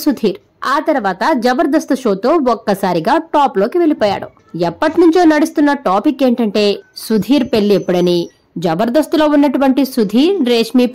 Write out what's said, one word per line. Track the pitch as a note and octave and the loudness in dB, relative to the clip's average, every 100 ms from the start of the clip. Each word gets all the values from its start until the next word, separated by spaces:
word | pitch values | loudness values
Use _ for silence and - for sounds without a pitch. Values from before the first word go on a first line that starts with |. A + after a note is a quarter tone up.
| D4+ | 0
సుధీర్. | A#3+ G#3 - _ - B3+ D4 | -2 -2 -4 _ -10 -4 -2
ఆ | D#4 | -2
తర్వాత | C#4 G3 F#3 B3 C#4+ | -2 -2 -2 -2 0
జబర్దస్త్ | A#3+ B3+ E4+ D4 - C#4 | 0 0 0 -2 -2 -4
షోతో | A3 F#3+ A#3+ E4+ B3+ | -2 -2 0 0 0
ఒక్కసారిగా | A3 - F#3+ F#3+ E3+ F3+ D#4+ E4 | -2 -2 -2 -2 -2 0 -2 0
టాప్ | D4+ C4+ G3 | 0 0 0
లోకి | G#3+ F4 | -2 0
వెళ్ళిపోయాడు. | E4 - G3+ F#3 - _ _ E3 E3+ | 0 0 -2 -2 -8 _ _ -4 -4
ఎప్పటినుంచో | - D4+ D#4 E4+ F4+ E4+ | -2 -2 2 4 4 4
నడుస్తున్న | D4+ D#4+ D#4+ C#4+ C#4 F#3+ | 4 0 0 0 0 0
టాపిక్ | G3 D4+ C4 C4 | 0 0 0 0
ఏంటంటే | B3 A3 G#3+ G#3 G3 - - | 0 -2 0 0 -2 -10 -14
సుధీర్ | - A3 G3 C#4+ A#3+ | -4 -2 2 0 2
పెళ్లి | A3 G#3 F#3+ | 0 2 0
ఎప్పుడని, | - F3+ F3 F3 E3+ _ _ - E3+ | 0 0 2 0 -4 _ _ -6 -4
జబర్దస్త్లో | E3 A#3 D4 D4+ D#4+ D4+ D4 | -2 0 0 0 0 2 2
ఉన్నటువంటి | C#4+ C4+ C4+ C4 C4 | 2 2 0 0 0
సుధీర్, | - G3+ A#3 E4 G4+ A#3+ | -2 0 2 2 0 0
రేష్మి | A#3 A3+ B3+ B3 | 0 0 2 2